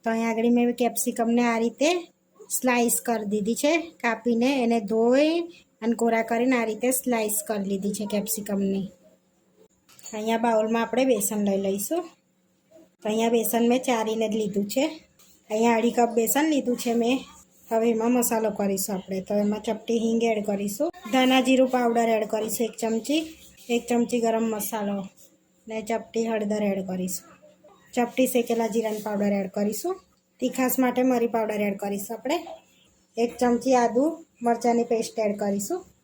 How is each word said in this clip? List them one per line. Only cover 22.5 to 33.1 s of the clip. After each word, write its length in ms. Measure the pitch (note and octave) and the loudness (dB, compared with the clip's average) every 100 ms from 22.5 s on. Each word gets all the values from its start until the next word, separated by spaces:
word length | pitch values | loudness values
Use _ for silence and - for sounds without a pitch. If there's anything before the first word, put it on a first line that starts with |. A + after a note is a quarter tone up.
| G#3+ A3+ | -2 -4
એક 80 | - | -2
ચમચી, 400 | A3+ A3+ A3 D#4 D#4+ - - - - | -2 -2 0 -2 -2 -14 -20 -20 -4
એક 80 | A#3+ A#3+ | -4 0
ચમચી 300 | A#3+ A#3+ A#3+ | 0 0 0
ગરમ 220 | A3+ A3+ A3+ | 0 0 -2
મસાલો 420 | G#3+ G3+ A3 G3+ G3 F#3+ _ - _ _ _ - | -2 -6 -4 -4 -4 -8 _ -20 _ _ _ -10
ને 100 | A3 G#3+ | -10 -4
ચપટી 360 | A3+ A3+ A3+ A3+ | -6 -4 -4 -2
હળદર 360 | A3 G#3 G#3 G#3 | -2 0 0 0
એડ 100 | F#3+ F#3+ | -2 -4
કરીશું, 360 | F#3 F#3 - - - - _ - - _ | -4 -4 -6 -12 -20 -20 _ -20 -20 _
ચપટી 340 | B3+ A#3 - B3+ | -2 -2 2 2
શેકેલા 340 | B3 A#3 A3+ A3+ | 2 0 0 0
જીરાનો 280 | A3+ A3 G#3+ G#3+ | -2 -2 -4 -4
પાવડર 260 | G3+ G3+ G3+ | -2 0 0
એડ 120 | F#3+ | -2
કરીશું, 400 | G#3 G#3 A3+ F4 F#4+ _ _ _ _ | -2 -4 -2 -6 -8 _ _ _ _
તીખાસ 360 | B3+ B3+ B3+ B3 | -4 0 0 2
માટે 180 | B3 B3 | 0 2
મરી 280 | B3+ A#3+ A#3 | 2 2 0
પાવડર 260 | A#3 G#3+ G#3 G#3 | 0 -2 -2 -2
એડ 80 | G3+ | -2
કરીશું 300 | G3+ G3+ - | -6 -6 -8
આપણે, 220 | C#4+ B3+ E4+ - - _ _ _ _ _ | -8 -4 -4 -4 -18 _ _ _ _ _